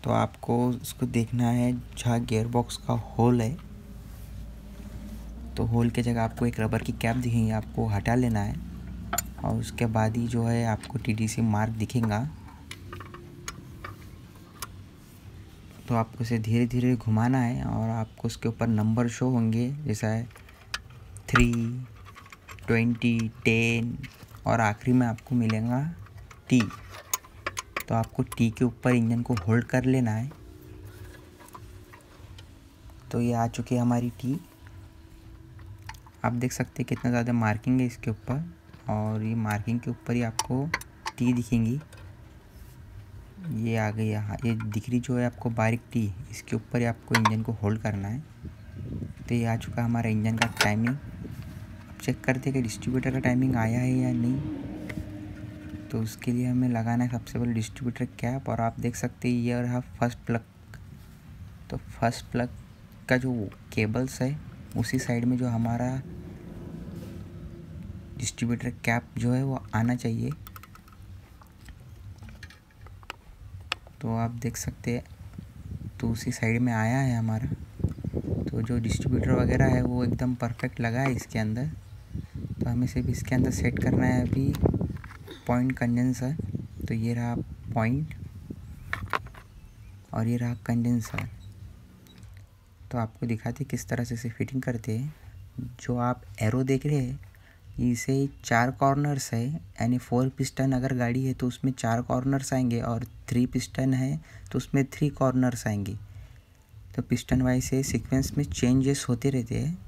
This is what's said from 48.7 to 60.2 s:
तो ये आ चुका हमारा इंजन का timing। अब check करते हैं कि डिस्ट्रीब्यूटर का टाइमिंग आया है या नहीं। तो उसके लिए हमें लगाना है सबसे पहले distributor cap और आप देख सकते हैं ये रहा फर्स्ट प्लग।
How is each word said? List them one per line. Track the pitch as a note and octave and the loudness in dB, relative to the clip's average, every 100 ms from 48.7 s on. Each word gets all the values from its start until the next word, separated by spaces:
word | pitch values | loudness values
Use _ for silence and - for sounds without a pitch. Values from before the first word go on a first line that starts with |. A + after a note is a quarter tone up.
| - - - - - - | -12 -8 -6 -8 -10 -2
तो | |
ये | A#2+ | 0
आ | A#2 A2+ | 2 0
चुका | - - | -2 -2
हमारा | A#2 A#2 A2+ | 2 2 2
इंजन | A2 A2 A2+ | 2 2 2
का | A2+ | 0
timing। | - G#2 G#2+ A#2 | 2 2 4 2
अब | C#3 - - - - - - - - - - | 0 -6 -10 -10 -10 -12 -12 -12 -14 -16 -6
check | - B2+ | -4 -2
करते | - B2+ C3+ | 0 0 2
हैं | |
कि | C3+ | 0
डिस्ट्रीब्यूटर | A#2 - - B2+ B2+ | 0 -2 0 0 2
का | C3 | 2
टाइमिंग | B2+ B2 C3 B2 | 2 4 4 4
आया | A2 A#2+ | 2 2
है | B2+ | 2
या | B2+ B2+ | 2 2
नहीं। | A#2+ A#2+ C3+ D3 D4 - - - - - - - - - - - - - | 2 2 0 -2 -6 -8 -8 -8 -8 -8 -10 -10 -10 -12 -12 -12 -12 -6
तो | A2+ | -4
उसके | A2 - - | -4 -4 -2
लिए | A#2+ B2 | 0 2
हमें | B2 B2+ | 2 4
लगाना | A#2 A2+ A#2+ | 2 2 2
है | B2 | 2
सबसे | A#2+ - A#2 | -2 -4 -2
पहले | A#2+ | 0
distributor | A2+ A2 - B2+ A#2 | 0 -2 -4 -4 -2
cap | B2 - A#2 C3 B2 | -6 -2 -2 -2 -2
और | A2 | 0
आप | A2+ A2+ | 0 0
देख | A#2 A#2 | -4 -2
सकते | B2 - B2 | -4 -2 0
हैं | B2 | 2
ये | A#2+ A#2+ | 2 0
रहा | B2 B2 | 0 -2
फर्स्ट | B2+ - A#2+ | -4 0 0
प्लग। | - | 0